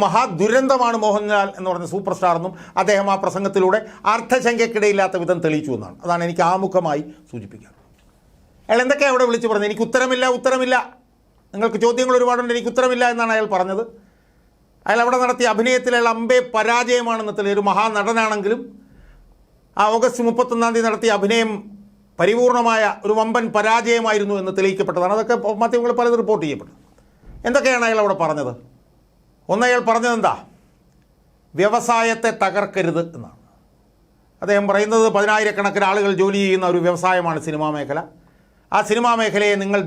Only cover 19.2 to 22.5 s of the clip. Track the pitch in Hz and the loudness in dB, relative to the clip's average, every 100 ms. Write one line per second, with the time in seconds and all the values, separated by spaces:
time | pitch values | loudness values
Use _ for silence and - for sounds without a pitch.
19.2 | - _ _ _ _ - 214 226 247 247 | -20 _ _ _ _ -2 0 2 0 0
20.2 | 233 233 247 233 233 226 226 220 226 202 | -2 0 0 0 0 2 0 0 0 0
21.2 | 202 226 220 202 - - - _ _ - | 2 0 0 -4 -12 -20 -20 _ _ -2
22.2 | 175 233 247 | 0 4 2